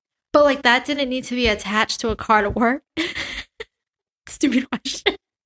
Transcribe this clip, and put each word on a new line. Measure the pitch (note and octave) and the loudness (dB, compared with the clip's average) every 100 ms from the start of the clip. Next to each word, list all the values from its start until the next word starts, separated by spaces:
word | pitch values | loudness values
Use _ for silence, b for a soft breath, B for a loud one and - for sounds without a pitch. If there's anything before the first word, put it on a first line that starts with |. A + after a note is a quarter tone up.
| _ _ _ | _ _ _
But, | D4+ | 4
like, | D4 C4 | 4 4
that | B3 B3 | 4 2
didn't | C4 C#4+ C4 | 2 -4 -2
need | B3+ | -4
to | B3+ | -4
be | B3 A#3 | 0 0
attached | G#3 F#3+ G#3+ A3+ - | 0 -2 -2 -2 -2
to | A#3 | -4
a | G#3 | -4
car | - G#3+ | 2 2
to | G3+ | 2
work. | G#3+ A#3 C#4+ - - | 2 2 0 -4 -6
<laughs> | E4+ - - - - - - _ _ _ _ _ - | -6 -6 -8 -10 -12 -18 -20 _ _ _ _ _ -12
Stupid | - C#4+ B3+ - | -2 2 2 -2
question. | A#3+ - - - G4+ _ _ | -6 -8 -6 -6 -8 _ _